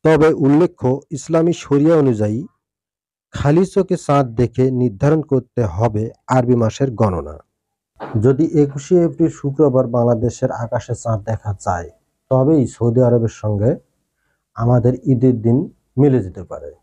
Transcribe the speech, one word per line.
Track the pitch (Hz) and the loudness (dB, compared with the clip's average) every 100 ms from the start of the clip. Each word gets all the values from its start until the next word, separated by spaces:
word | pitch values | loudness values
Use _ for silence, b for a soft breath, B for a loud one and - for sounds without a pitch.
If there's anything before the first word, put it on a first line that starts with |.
তবে | 156 160 156 156 | 4 4 2 2
উল্লেখ্য, | 135 147 175 _ 127 135 - 139 | 2 2 0 _ -4 -4 -6 -14
ইসলামী | - 165 170 165 | -4 0 0 -2
শরিয়া | - 143 151 165 | -2 2 4 4
অনুযায়ী | 139 110 107 110 180 _ _ _ _ _ _ _ _ | 2 0 -2 -4 -8 _ _ _ _ _ _ _ _
খালি | - 143 160 190 | -4 0 2 2
চোখে | 202 185 175 | -2 -2 -4
চাঁদ | - 143 127 | 0 0 0
দেখে | 113 120 - 131 127 | -2 -2 0 0 0
নির্ধারণ | 123 98 143 156 | -2 0 0 0
করতে | - 135 - - 107 | 0 -4 -2 -4 -4
হবে | 85 117 107 113 - - | 0 -2 -2 -6 -10 -2
আরবি | 131 123 120 | 0 2 2
মাসের | 110 - 135 | 0 -2 -6
গণনা। | 107 107 87 73 78 _ _ _ _ _ _ - 110 | 0 -2 -2 -8 -16 _ _ _ _ _ _ -8 0
যদি | 117 135 160 160 | 2 2 0 0
একুশে | 143 - - 180 | 0 -2 0 2
এপ্রিল | 170 139 165 | 2 0 -2
শুক্রবার | - 143 139 151 127 120 120 | -2 -8 0 2 2 0 0
বাংলাদেশের | 120 117 120 - 131 113 | 2 0 -2 -4 -6 -6
আকাশে | 117 123 - 117 | -6 -6 -6 -8
চাঁদ | 117 110 | -4 -6
দেখা | 104 110 110 98 | -4 -6 -6 -6
যায়, | - 90 82 _ _ _ _ | -6 -6 -8 _ _ _ _
তবেই | 131 131 160 117 | 0 2 2 0
সৌদি | - 117 117 | -2 0 2
আরবের | 120 120 113 - | 2 2 0 -4
সঙ্গে | 107 101 110 170 _ _ _ _ _ _ _ - | -4 0 0 -2 _ _ _ _ _ _ _ -4
আমাদের | 120 123 117 127 - | 0 2 2 -2 -2
ঈদের | 123 127 123 | 2 2 2
দিন | 113 127 185 _ _ - | 0 0 -2 _ _ 0
মিলে | 143 127 | 2 2
যেতে | 92 95 | -2 -14
পারে। | 87 76 73 71 | -14 -14 -14 -18